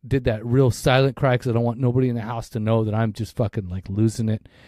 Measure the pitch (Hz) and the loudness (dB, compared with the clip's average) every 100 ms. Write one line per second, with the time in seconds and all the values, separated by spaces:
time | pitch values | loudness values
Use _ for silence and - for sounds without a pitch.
0 | - 135 123 107 117 127 131 - 139 131 | -4 -2 0 -4 0 4 4 2 2 4
1 | 135 120 139 123 131 113 120 117 127 123 | 2 2 0 0 0 0 0 0 0 2
2 | 131 117 113 117 - 117 110 113 110 107 | 0 -2 -4 -8 -6 -4 0 0 2 0
3 | 113 107 110 - 107 - 92 92 - 98 | -2 -2 -8 -4 -4 -4 -6 -8 -6 2
4 | 113 110 110 107 - _ | 2 2 -4 -4 -8 _